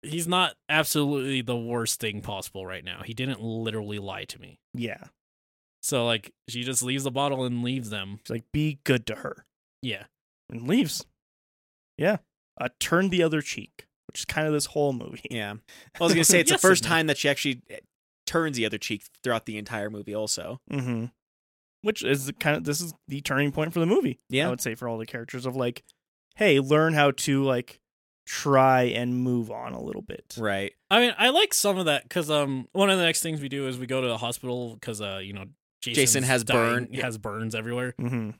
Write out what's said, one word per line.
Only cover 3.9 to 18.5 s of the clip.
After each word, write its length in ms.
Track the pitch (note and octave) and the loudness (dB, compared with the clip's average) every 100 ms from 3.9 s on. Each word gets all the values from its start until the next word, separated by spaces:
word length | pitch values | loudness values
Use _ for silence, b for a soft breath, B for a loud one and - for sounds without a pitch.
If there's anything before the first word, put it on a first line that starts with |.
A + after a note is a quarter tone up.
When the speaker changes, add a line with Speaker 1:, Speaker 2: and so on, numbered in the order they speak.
| G#2 | -8
Speaker 1:
lie 260 | G2 F#2+ F#2+ | -8 -10 -10
to 140 | - | -14
me. 200 | F#2+ - _ | -18 -20 _
Speaker 2:
Yeah. 300 | - A#2 - - _ _ _ _ _ _ _ | -8 -6 -8 -16 _ _ _ _ _ _ _
Speaker 1:
So, 240 | - C#3 A#2 | -2 0 2
like, 280 | A2+ - _ - | 0 -4 _ -12
she 140 | A#2 | -8
just 180 | B2 B2 | -2 -2
leaves 220 | B2 C3+ | 0 -2
the 80 | C3+ | -2
bottle 320 | B2+ C#3+ C3+ B2+ | 0 0 0 -2
and 180 | A#2+ | -2
leaves 260 | B2 C3 A2+ | -2 -4 -6
them. 280 | G#2 G2 G#2 | -8 -8 -12
Speaker 2:
She's 60 | - | -8
like, 140 | A#2 - | -8 -4
"Be 280 | D3 D#3 C#3 | 0 0 -2
good 220 | - C3 A2 | 0 0 0
to 80 | A2 | -8
her." 300 | - - _ _ _ _ | -8 -12 _ _ _ _
Speaker 1:
Yeah. 240 | B2+ G2 G#2+ _ _ _ _ | -8 -8 -10 _ _ _ _
Speaker 2:
And 160 | A#2 B2 | -10 0
leaves. 380 | A3+ E3 - - _ _ _ _ _ _ _ _ - | 2 2 -2 -10 _ _ _ _ _ _ _ _ -2
Yeah. 200 | E3 G#3 _ _ _ - | 0 0 _ _ _ -8
Uh, 100 | B2 _ | -8 _
turn 300 | - E3+ G3 | 0 2 4
the 120 | F3+ | 4
other 180 | E3 D3+ | 2 2
cheek, 440 | C#3 - G2+ - - _ - | -4 -8 -10 -20 -20 _ -14
which 140 | - | -10
is 40 | - | -6
kind 220 | - D#3 | -2 0
of 60 | |
this 140 | D3+ C#3+ | 0 0
whole 260 | D#3 C#3+ | 0 0
movie. 280 | B2+ A#2+ - - | 0 -8 -14 -10
Speaker 3:
Yeah. 260 | A#2+ G2+ G#2 _ B B B | -8 -6 -10 _ B B B
I 40 | |
was 100 | A#3 | 4
gonna 100 | F3 | 6
say, 160 | D#3+ F3+ | 6 6
it's 100 | D#3+ | 6
Speaker 1:
<laughs> 0 | |
Yes 100 | - | 6
Speaker 3:
the 60 | F#3+ | 6
first 160 | F#3 A#2 | 6 4
Speaker 1:
and 40 | |
no. 60 | E3 | 2
Speaker 3:
time 120 | D#3+ | 2
that 100 | C#3 | 2
she 120 | C#3+ | 2
actually, 320 | C#3 C#3+ B2 _ | 2 -2 -4 _
eh, 100 | - _ _ _ _ - | -18 _ _ _ _ -4
turns 320 | E3+ D#3+ | -2 0